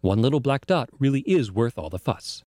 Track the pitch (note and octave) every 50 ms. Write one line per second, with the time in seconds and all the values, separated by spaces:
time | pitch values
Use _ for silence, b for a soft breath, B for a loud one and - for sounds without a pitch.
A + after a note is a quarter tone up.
0 | - F#2 G2 G#2+ A2+ C3 C#3+ D3+ B2 C#3 C3+ - - - F#3 E3 B2 - _ _
1 | C3+ C3+ C#3 C#3 - - F#3+ F3 B2+ G#2 F#2 G2+ A#2 A#2 - - D#2 D2 - F2+
2 | - - A#2 - - - - - _ _